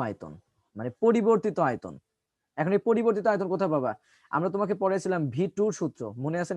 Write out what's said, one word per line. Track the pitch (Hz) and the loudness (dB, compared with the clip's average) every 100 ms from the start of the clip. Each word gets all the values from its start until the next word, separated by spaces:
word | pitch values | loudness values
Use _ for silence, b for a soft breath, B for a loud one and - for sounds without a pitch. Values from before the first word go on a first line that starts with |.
| 120 | 0
আয়তন | 101 82 76 _ _ _ 104 | -4 -12 -16 _ _ _ -10
মানে | 120 - | -10 0
পরিবর্তিত | 226 233 214 226 214 - 151 | 2 4 4 2 2 0 0
আয়তন। | 117 92 69 _ _ _ _ _ - | 0 -6 -16 _ _ _ _ _ -4
এখন | 156 196 | 0 2
এই | 233 | 2
পরিবর্তিত | 226 233 208 175 | 2 2 2 2
আয়তন | 160 190 | 2 0
কোথায় | 180 190 | 0 0
পাবা? | 151 123 107 b b b 147 | 2 0 -4 b b b -2
আমরা | 180 | 0
তোমাকে | 196 202 196 | -2 -2 0
পড়াইছিলাম | 190 190 185 180 147 | 0 0 0 -2 -2
ভি | 120 185 - | -2 -2 0
টুর | 214 185 | -2 0
সূত্র, | 156 - 113 113 | -4 -6 -10 -6
মনে | 139 165 | -4 -4
আছে | 175 | -4